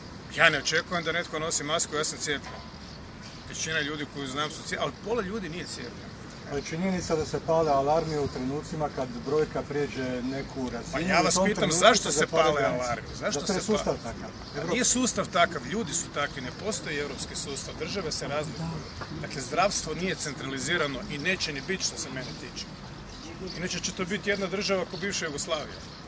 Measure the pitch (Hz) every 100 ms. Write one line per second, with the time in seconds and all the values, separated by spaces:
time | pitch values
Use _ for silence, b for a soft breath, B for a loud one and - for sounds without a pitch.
0 | - - - - 165 147 131 156 175 180
1 | 160 165 170 180 165 156 147 165 - 151
2 | 151 139 151 139 - - - - - -
3 | - - - - - - 160 160 147 151
4 | 143 143 139 135 151 143 - 180 151 -
5 | 202 240 185 220 180 170 143 - 123 -
6 | - - - - - 143 135 160 190 180
7 | 160 160 143 147 165 160 160 139 139 160
8 | 160 151 139 135 127 147 156 160 147 143
9 | 127 120 123 151 151 139 123 143 143 113
10 | 127 127 127 135 - 139 123 117 - -
11 | 180 160 175 - 202 208 170 156 196 226
12 | 196 151 - 160 156 147 135 123 123 120
13 | - - 160 143 170 180 196 208 - 247
14 | 117 110 - - - 147 165 160 - 247
15 | 254 - 175 175 170 170 135 202 170 -
16 | - 151 143 - 127 - 196 - 185 147
17 | 147 123 - 127 151 135 143 131 160 196
18 | 156 - 147 147 156 135 - 156 - -
19 | - - - 143 123 156 196 - 160 156
20 | 185 156 151 135 135 135 131 170 147 127
21 | - 147 160 185 - 143 139 185 - -
22 | 143 131 127 156 127 - - - - -
23 | - - - - 185 151 180 175 - -
24 | 180 208 208 202 190 190 202 196 170 180
25 | 196 - 165 143 175 156 117 - - -